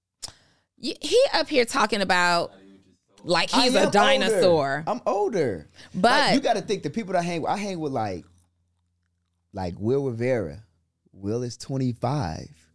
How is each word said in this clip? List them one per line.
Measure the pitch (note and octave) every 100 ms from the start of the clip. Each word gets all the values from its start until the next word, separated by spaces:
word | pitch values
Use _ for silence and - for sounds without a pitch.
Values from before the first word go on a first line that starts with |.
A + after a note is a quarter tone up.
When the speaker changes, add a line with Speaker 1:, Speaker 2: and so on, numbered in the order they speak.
| _ _ - - _ _ _ _
Speaker 1:
Y-, | B3 -
he | D4 G#4 C5+
up | F4 D4+
here | D4 A#3
talking | - G#3+ G#3+
about | F#3+ F3+ F3 F3 D#3+ - - - _ _ _ _
like | - E3+ G3
Speaker 2:
I | B3+
Speaker 1:
he's | C4 G3+
Speaker 2:
am | F#3+
Speaker 1:
a |
dinosaur. | G3+ G#3 G#3+ F#3+ G#3 F3 E3 C#3 C#3
Speaker 2:
older. | D#3+
I'm | A3+ -
older. | F#4+ G4+ G#3 C#3 F2 - - - -
Speaker 1:
But | G#3+
Speaker 2:
Like, | C#4 B3+ B3+
you |
gotta | C4+ G#3
think | E3+ G3
the | D3+
people | A3 F#3+
that | F#3
I |
hang | E3+ E3+
with, | -
I | F#3+
hang | G3+ F3+
with, | D3+
like, | C3 G#2+ F2+ - _ _ _ _ _ _ _ _ _ _ _ _
like, | F#2 F#2 F2+
Will | G#2 C3+ C3+
Rivera. | A#2 A#2+ B2+ E2+ D2+ - _ _ _ _
Will | F#2+ G2 A#2
is | B2 -
twenty-five. | - C3+ C3 A#2 A#2+ D3 F#2 D#2+ - - _